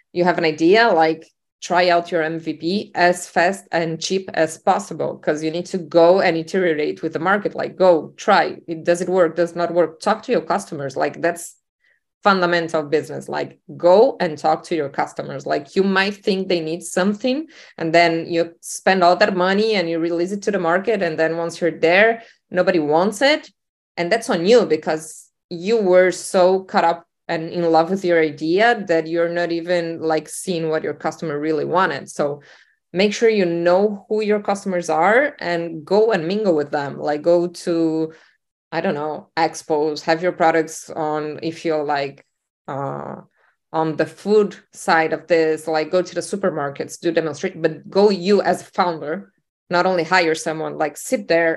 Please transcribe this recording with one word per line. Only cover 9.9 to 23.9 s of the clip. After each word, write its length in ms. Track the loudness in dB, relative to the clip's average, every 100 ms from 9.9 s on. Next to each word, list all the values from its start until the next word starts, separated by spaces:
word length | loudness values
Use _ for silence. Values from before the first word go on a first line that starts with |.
| 0
Talk 240 | -2 -2
to 80 | 0
your 100 | -2
customers. 540 | 0 -4 -4 -8 -8 -4
Like, 260 | -4 -2
that's 360 | -4 -4 -10 -20 _ _ _ _ _ _
fundamental 600 | 2 2 2 0 0 -4
business. 460 | -2 -2 -2 -10 -8
Like, 300 | -6 -8 -10 -20 0
go 400 | 6 8 6 4
and 180 | -4 -2
talk 260 | 0 0
to 120 | -2 -4
your 140 | -4
customers. 560 | -4 -4 -6 -10 -10 -4
Like, 300 | -4 -2 0
you 80 |
might 320 | 2 2 0 -2
think 320 | -2 -2 0
they 140 | -2
need 200 | -2 -8
something, 680 | -6 -2 0 0 -2 -4 -6 -16 -20 -8
and 160 | 2
then 320 | 4 4 2 -2
you 300 | -2 -2 -6
spend 420 | -14 -4 0 4
all 140 | 4 4
that 180 | 2 2
money 400 | 2 2 2 0
and 140 | 0
you 100 | -2
release 320 | -2 -2 -4
it 100 | -4
to 80 | -4
the 80 | -2
market. 440 | 0 0 0 -2
And 160 | -2 0
then 180 | -2 0
once 220 | -6 -2
you're 200 | -4 0
there, 440 | 2 4 4 2 -8 _ _
nobody 300 | 0 0 0
wants 420 | 2 2 2 2
it. 300 | 0 0 -4 _ _ _ _